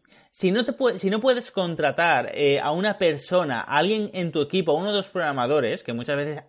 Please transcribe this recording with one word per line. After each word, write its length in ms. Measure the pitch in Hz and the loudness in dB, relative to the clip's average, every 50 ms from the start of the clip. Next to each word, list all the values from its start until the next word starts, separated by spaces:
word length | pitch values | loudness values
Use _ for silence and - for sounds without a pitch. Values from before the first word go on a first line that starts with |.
| _ _ _ _ _ _ | _ _ _ _ _ _
Si 180 | _ - - 180 | _ -2 0 2
no 140 | 190 240 233 | 2 2 0
te 80 | 285 | -2
pue-, 260 | 233 - 269 240 190 185 | -2 0 0 0 0 0
si 120 | 196 190 | -2 -2
no 100 | 208 220 | 0 2
puedes 320 | 226 262 247 240 233 - | 2 2 2 2 -2 -6
contratar, 800 | - 202 180 170 165 156 151 139 135 - 170 170 151 127 117 - - | -4 -4 -2 -2 -2 0 0 0 2 2 2 2 2 2 0 -2 -2
eh, 240 | - 147 139 139 - | 0 2 2 2 2
a 140 | - 143 | 0 0
una 260 | 151 175 196 214 202 - | -2 0 0 -2 0 2
persona, 640 | 190 165 147 139 - - 180 180 170 143 123 110 | 2 0 0 0 -4 0 0 0 0 0 -4 -4
a 160 | - - 139 | -4 0 0
alguien 340 | 147 165 196 220 214 208 - - | 2 2 2 0 -2 -2 -4 -4
en 180 | 185 175 165 | -4 -4 -2
tu 100 | 143 160 | 0 0
equipo, 300 | 143 143 - 190 170 160 | 0 0 0 0 2 2
a 80 | 147 160 | 2 2
uno 100 | 185 208 | 0 0
o 20 | |
dos 180 | 208 202 190 - | -2 -2 -4 -4
programadores, 760 | - 185 165 147 143 131 120 127 147 151 123 110 156 190 - | -4 -2 -2 -2 0 0 0 2 2 2 2 0 -2 -4 -6
que 80 | - | -8
muchas 240 | 117 117 120 - 143 | -8 -6 -4 -4 -2
veces 260 | 143 143 151 151 147 - | -2 -2 -4 -6 -8 -8